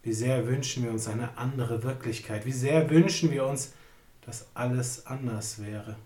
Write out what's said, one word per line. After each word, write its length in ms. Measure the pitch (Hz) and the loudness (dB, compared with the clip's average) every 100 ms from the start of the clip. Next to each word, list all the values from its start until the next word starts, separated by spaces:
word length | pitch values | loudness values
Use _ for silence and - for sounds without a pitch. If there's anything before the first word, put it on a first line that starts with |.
Wie 80 | 113 | -2
sehr 340 | 110 123 131 117 | 0 2 2 2
wünschen 380 | 131 139 127 | 0 0 -2
wir 80 | 120 | -2
uns 160 | 113 110 | -2 -2
eine 280 | 110 120 - | -4 -4 -4
andere 460 | 127 131 117 113 | -4 -2 -2 -2
Wirklichkeit. 640 | 127 127 120 - - 107 127 | -2 -4 -4 -6 -6 -4 -4
Wie 60 | |
sehr 360 | 127 135 160 156 | 0 4 4 8
wünschen 440 | 160 - - 156 | 8 8 4 2
wir 140 | 135 135 | 2 0
uns, 260 | 139 - - - - - - | -2 -6 -12 -20 -20 -20 -18
dass 220 | - - - | -14 -14 -12
alles 520 | - 123 123 123 - - | -4 0 0 -2 -6 -8
anders 520 | 131 127 110 - 107 | -6 -4 -4 -6 -8
wäre. 360 | 104 107 107 104 | -8 -8 -8 -14